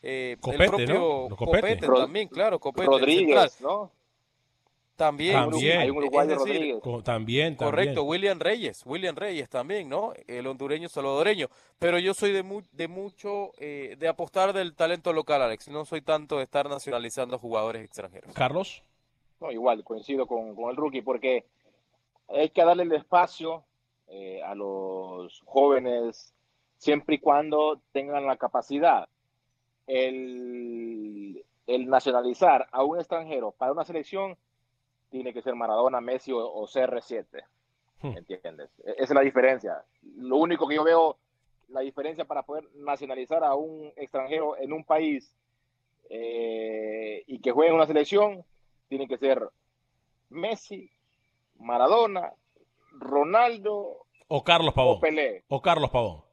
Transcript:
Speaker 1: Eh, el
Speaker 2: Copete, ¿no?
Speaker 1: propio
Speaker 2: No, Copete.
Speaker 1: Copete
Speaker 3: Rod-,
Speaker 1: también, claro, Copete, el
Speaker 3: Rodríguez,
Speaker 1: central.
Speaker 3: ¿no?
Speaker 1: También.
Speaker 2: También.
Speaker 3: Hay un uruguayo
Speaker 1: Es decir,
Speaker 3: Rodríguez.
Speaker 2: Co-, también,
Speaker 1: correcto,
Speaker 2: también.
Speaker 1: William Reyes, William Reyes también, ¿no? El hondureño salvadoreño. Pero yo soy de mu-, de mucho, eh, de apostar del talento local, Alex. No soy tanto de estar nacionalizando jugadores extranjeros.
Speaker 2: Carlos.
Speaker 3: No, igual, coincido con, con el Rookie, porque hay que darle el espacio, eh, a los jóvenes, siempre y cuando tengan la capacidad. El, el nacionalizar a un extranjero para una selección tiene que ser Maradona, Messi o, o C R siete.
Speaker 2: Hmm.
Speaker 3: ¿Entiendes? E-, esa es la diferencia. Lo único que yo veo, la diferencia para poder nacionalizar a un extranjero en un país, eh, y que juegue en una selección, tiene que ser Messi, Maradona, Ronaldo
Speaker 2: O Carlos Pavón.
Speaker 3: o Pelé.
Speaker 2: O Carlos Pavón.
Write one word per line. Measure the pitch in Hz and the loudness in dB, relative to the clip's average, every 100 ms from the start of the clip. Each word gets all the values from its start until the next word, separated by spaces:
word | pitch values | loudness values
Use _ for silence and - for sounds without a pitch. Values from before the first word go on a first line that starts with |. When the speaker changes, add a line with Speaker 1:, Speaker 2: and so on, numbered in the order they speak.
Speaker 1:
Eh, | 131 131 127 120 | -8 -6 -6 -8
el | |
Speaker 2:
Copete, | - 143 | -6 2
¿no? | 185 202 | 4 4
Speaker 1:
propio | 120 180 165 143 127 | 0 2 2 0 -4
Speaker 2:
No, | 104 | -6
Copete. | 123 175 | 2 2
Speaker 1:
Copete | 196 226 160 | 2 0 4
Speaker 3:
Rod-, | 127 | 4
Speaker 1:
también, | 131 190 208 | 4 -4 -8
claro, | 139 214 175 | -2 0 0
Copete, | 143 127 139 | -4 0 4
el | |
Speaker 3:
Rodríguez, | 135 135 170 170 143 156 | 6 6 4 6 6 6
Speaker 1:
central. | - 135 | 2 -4
Speaker 3:
¿no? | 202 196 _ _ _ _ _ _ _ _ _ _ - | -4 -6 _ _ _ _ _ _ _ _ _ _ 0
Speaker 1:
También. | 156 143 165 | 0 2 2
Speaker 2:
También. | 196 120 - 147 170 | 2 2 2 2 4
Speaker 3:
Hay | 139 | 2
un | 143 | 0
uruguayo | 143 143 147 | 0 2 2
Speaker 1:
Es | 143 | 2
decir, | 135 | 0
Speaker 3:
Rodríguez. | 160 151 117 | 0 -2 -6
Speaker 2:
Co-, | 123 120 | -6 -6
también, | 110 113 110 123 160 143 | -4 -4 -2 0 0 -2
Speaker 1:
correcto, | 143 147 180 139 | -2 0 0 0
Speaker 2:
también. | 143 | -2
Speaker 1:
William | 175 202 175 | 0 0 0
Reyes, | 175 226 160 98 127 | -2 -2 -4 -10 -10
William | 160 185 160 | -6 -4 -4
Reyes | 202 165 131 | -6 -6 -6
también, | 131 135 202 151 | -6 -4 -6 -4
¿no? | 151 220 - - | -4 -4 -10 -12
El | 123 131 | -8 -8
hondureño | 131 135 156 170 | -6 -4 -6 -6
salvadoreño. | - 139 139 180 208 131 _ _ _ | -6 -2 2 2 2 -4 _ _ _
Pero | 170 175 | 2 2
yo | 185 | 0
soy | 196 202 | 0 0
de | 196 | 0
mu-, | 190 202 190 | -4 -12 -14
de | 139 165 | -10 -10
mucho, | 185 202 _ 208 202 196 - | -8 -12 _ -8 -8 -8 -12
eh, | 147 143 135 139 | -12 -10 -12 -4
de | 160 | -4
apostar | 160 160 190 190 | -2 -4 2 2
del | 196 180 151 | 2 -4 -2
talento | 165 175 180 | 0 0 0
local, | 160 151 147 | -2 2 2
Alex. | 123 110 - | 2 -2 -10
No | 147 151 | -12 -8
soy | 160 | -8
tanto | 143 156 147 147 | -2 -2 0 -6
de | |
estar | 131 143 143 | -2 -2 -2
nacionalizando | 139 139 120 117 135 123 123 | -6 -6 -6 -6 -6 -6 -6
jugadores | 120 113 110 113 | -4 -2 -2 -6
extranjeros. | 107 - 95 92 - - | -12 -14 -14 -16 -18 -2
Speaker 2:
Carlos. | 127 156 196 - _ _ _ _ _ _ | 0 0 -6 -12 _ _ _ _ _ _
Speaker 3:
No, | 160 | -10
igual, | 117 123 113 | 0 2 0
coincido | - 110 101 135 123 | -4 -12 -4 -2 -2
con, | 117 110 | -4 -6
con | 104 120 | -8 -6
el | 139 | -4
Rookie, | 151 131 | -4 -4
porque | 117 123 131 123 _ _ _ _ _ _ _ _ _ | -4 -2 0 0 _ _ _ _ _ _ _ _ _
hay | 120 156 | -2 0
que | - | 4
darle | 170 175 | 4 4
el | 175 | 2
espacio, | 156 - 175 180 - 160 160 _ _ _ _ _ | -2 2 2 2 -2 -8 -8 _ _ _ _ _
eh, | 98 95 92 | -16 -14 -12
a | 80 | -10
los | 101 101 95 95 95 92 90 90 - _ | -8 -8 -6 -8 -8 -10 -12 -16 -18 _
jóvenes, | 135 143 135 127 120 117 - - _ _ _ _ _ | 4 6 4 2 -2 -4 -6 -20 _ _ _ _ _
siempre | - 147 - 151 | 2 2 2 0
y | |
cuando | 156 143 151 151 151 147 _ | 4 2 4 2 2 0 _
tengan | 139 139 143 139 | -6 -4 -4 -2
la | 127 | -2
capacidad. | 127 127 - 143 165 113 85 _ _ _ _ _ _ _ - | -2 -2 -2 2 4 4 0 _ _ _ _ _ _ _ -4
El, | 131 131 131 127 123 123 123 120 117 113 110 107 104 98 92 - _ - | 0 0 -2 -8 -10 -10 -10 -8 -8 -8 -8 -10 -12 -14 -16 -20 _ -2
el | 127 127 | -2 4
nacionalizar | 131 139 123 123 123 180 135 131 | 2 4 0 0 4 6 6 2
a | 127 | 0
un | 143 170 | 0 0
extranjero | 160 165 160 143 110 | -4 -6 -4 -6 -6
para | - 127 | -4 -4
una | 151 | -2
selección | 156 170 143 190 196 175 _ _ _ _ _ _ _ | -4 -6 -8 -6 -6 -10 _ _ _ _ _ _ _
tiene | 131 127 | -8 -8
que | 120 | -6
ser | 131 120 | -6 -4
Maradona, | 113 110 127 127 | 0 2 2 2
Messi | 120 127 - | -4 -6 -4
o, | 123 113 | -6 -4
o | 104 107 | -8 -6
C | 135 | -2
R | 127 123 | 0 -2
siete. | - 117 90 - _ _ _ _ _ _ | -6 -10 -10 -18 _ _ _ _ _ _
Speaker 2:
Hmm. | 143 95 | -10 -10
Speaker 3:
¿Entiendes? | 82 92 85 78 71 _ - | -12 -12 -12 -14 -20 _ -10
E-, | |
esa | - | -4
es | 131 | 2
la | 139 | 4
diferencia. | 139 131 127 131 107 76 - _ - - | 4 4 4 2 -4 -8 -12 _ -20 -16
Lo | 127 135 | -2 2
único | 165 170 143 | 2 0 0
que | 151 | 2
yo | 160 | 4
veo, | 165 160 - _ _ _ _ _ | 4 4 0 _ _ _ _ _
la | 131 | -8
diferencia | 135 131 147 160 151 | -8 -6 -8 -8 -6
para | 143 | -8
poder | - 151 151 143 | -8 -12 -12 -12
nacionalizar | 143 139 135 131 123 160 | -6 -6 -6 -10 -2 0
a | 151 139 | 2 0
un | 160 156 151 147 | -4 -12 -18 -16
extranjero | 139 135 131 156 151 135 | -8 -8 -4 -2 -2 -4
en | 135 | -8
un | 160 - | -8 0
país, | 156 156 139 _ _ _ _ _ _ _ _ _ | 2 2 -2 _ _ _ _ _ _ _ _ _
eh, | 113 117 117 117 113 110 110 110 110 110 104 - | -10 -8 -4 -4 -4 -6 -6 -6 -8 -8 -10 -12
y | 123 | -4
que | 160 | 0
juegue | 151 165 | 4 6
en | 160 | 6
una | 156 | 4
selección, | 151 147 202 208 190 - _ _ _ _ | 4 4 4 2 0 -18 _ _ _ _
tiene | 135 131 | -8 -6
que | 127 | -2
ser | 135 127 113 _ _ _ _ _ _ _ _ | 2 2 0 _ _ _ _ _ _ _ _
Messi, | 147 196 214 - 190 190 _ _ _ _ _ _ _ | -6 -4 -6 -8 -18 -18 _ _ _ _ _ _ _
Maradona, | 117 120 131 220 226 185 170 - _ _ _ _ _ | -4 2 6 6 4 0 -8 -12 _ _ _ _ _
Ronaldo | 143 127 143 151 214 240 233 202 208 202 - - _ _ | -16 -2 2 4 4 4 2 -4 -4 -8 -14 -20 _ _
Speaker 2:
O | 147 | -4
Carlos | - 170 160 | 4 4 4
Pavón. | 135 127 104 | 4 4 4
Speaker 3:
o | |
Pelé. | 165 156 139 98 _ | 2 2 -2 -4 _
Speaker 2:
O | 139 | -2
Carlos | 185 165 147 | 2 2 2
Pavón. | 123 110 78 _ | 0 -2 -8 _